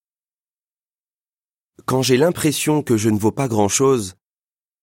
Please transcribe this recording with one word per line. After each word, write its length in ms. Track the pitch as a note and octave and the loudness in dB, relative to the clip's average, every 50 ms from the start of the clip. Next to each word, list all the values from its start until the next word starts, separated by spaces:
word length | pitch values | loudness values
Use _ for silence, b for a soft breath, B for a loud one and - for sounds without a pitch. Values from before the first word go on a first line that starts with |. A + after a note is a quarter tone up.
| _ _ _ _ _ _ _ _ _ _ _ _ _ _ _ _ _ _ _ _ _ _ _ _ _ _ _ _ _ _ _ _ _ _ _ - - | _ _ _ _ _ _ _ _ _ _ _ _ _ _ _ _ _ _ _ _ _ _ _ _ _ _ _ _ _ _ _ _ _ _ _ -14 -8
Quand 160 | - B2+ C3 | -4 -2 -2
j'ai 160 | C3 B2 B2+ B2 | 0 2 2 2
l'impression 680 | D3 - B2+ - - D#3 C#3 - - D3+ D3+ D3+ - | 2 2 0 0 -2 -2 -2 -2 -2 -2 0 0 0
que 140 | - A#2+ G#2+ | 0 0 0
je 120 | G#2 A2+ | 2 0
ne 80 | G#2+ G2+ | 0 0
vaux 140 | G#2+ G#2+ | 0 0
pas 160 | - - C#3 B2 | -2 -2 -4 -2
grand-chose, 680 | A2+ G#2+ G2+ G2 - - C3+ C3+ C3+ A#2+ G2+ F#2 - _ _ _ _ _ _ _ _ _ _ _ _ _ | 0 0 0 0 0 0 2 2 2 0 -2 -6 -12 _ _ _ _ _ _ _ _ _ _ _ _ _